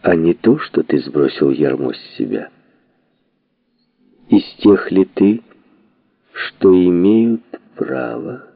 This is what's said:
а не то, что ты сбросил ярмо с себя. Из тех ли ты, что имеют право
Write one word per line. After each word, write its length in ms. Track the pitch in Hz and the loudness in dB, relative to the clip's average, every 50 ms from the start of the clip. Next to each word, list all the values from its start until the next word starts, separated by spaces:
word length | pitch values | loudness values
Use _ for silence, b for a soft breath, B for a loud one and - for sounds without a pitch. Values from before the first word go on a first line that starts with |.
а 140 | _ 90 90 | _ 0 0
не 180 | 82 80 85 85 | 2 2 0 -2
то, 260 | - - 110 127 156 | 0 2 0 0 0
что 240 | - - _ - - | -2 -6 _ -4 -2
ты 160 | - - 71 | -2 -2 -4
сбросил 500 | 67 - - 73 71 67 - - 80 71 | -4 -4 -2 -2 -2 -2 -2 -2 -2 -2
ярмо 420 | 67 67 76 67 64 65 69 64 58 | 0 0 0 -2 -2 -2 -4 -6 -8
с 240 | - - - - - | -10 -16 -20 -10 -8
себя. 340 | - - 50 - - - _ _ _ _ _ _ _ _ _ _ _ _ _ _ _ _ _ _ _ _ _ _ _ _ _ _ _ _ _ _ _ _ _ _ _ _ | -8 -6 -6 -8 -10 -12 _ _ _ _ _ _ _ _ _ _ _ _ _ _ _ _ _ _ _ _ _ _ _ _ _ _ _ _ _ _ _ _ _ _ _ _
Из 160 | 117 101 - - - _ | 0 0 0 -2 -16 _
тех 340 | - 107 101 - - - | 2 2 4 4 0 -2
ли 140 | 87 92 95 | 0 0 0
ты, 360 | - _ - - 98 107 117 - _ _ _ _ _ _ _ _ _ _ _ _ _ _ _ _ _ _ | 0 _ 0 2 2 2 0 -6 _ _ _ _ _ _ _ _ _ _ _ _ _ _ _ _ _ _
что 400 | - - - - _ - 98 92 | -12 -12 -12 -10 _ 2 4 4
имеют 680 | 92 90 90 90 87 90 98 107 113 113 117 117 113 - _ - - _ _ _ | 6 4 4 2 2 2 2 4 4 2 0 -2 -4 -6 _ -20 -20 _ _ _
право 720 | - - - 131 135 127 120 117 120 - - 123 123 - - _ | -10 -8 -8 -6 -8 -8 -8 -10 -10 -12 -12 -14 -14 -18 -20 _